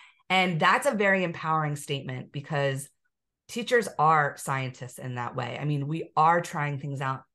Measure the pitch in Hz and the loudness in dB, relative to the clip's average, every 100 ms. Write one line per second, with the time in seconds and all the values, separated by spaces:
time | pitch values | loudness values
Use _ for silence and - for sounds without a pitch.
0 | - _ _ 185 185 165 180 214 285 220 | -20 _ _ 0 2 4 4 4 2 2
1 | 202 190 175 165 160 160 151 147 - 139 | 2 2 0 -4 -2 0 0 -4 -6 -6
2 | 135 127 - 147 131 147 139 135 139 _ | -6 -10 -8 -12 -4 0 0 -2 -8 _
3 | _ _ _ _ _ 233 226 247 196 - | _ _ _ _ _ -8 2 2 2 2
4 | 151 160 143 - - 135 131 127 127 - | 6 6 4 -2 -4 -4 -4 -8 -14 -12
5 | 131 123 120 131 120 - 147 147 139 160 | -10 -6 -6 -6 -6 -4 -2 -2 -2 -6
6 | - - 156 175 170 170 147 139 143 139 | -4 2 4 4 0 -4 -4 -4 -8 -6
7 | 135 131 - | -6 -6 -10